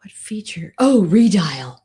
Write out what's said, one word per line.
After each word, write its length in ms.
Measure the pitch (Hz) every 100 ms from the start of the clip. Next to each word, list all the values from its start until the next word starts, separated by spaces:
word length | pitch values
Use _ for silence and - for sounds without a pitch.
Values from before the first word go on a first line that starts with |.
What 100 | 202
feature? 600 | - - 214 208 - 165 -
Oh, 280 | 262 262 175
redial. 720 | 202 233 190 160 135 127 -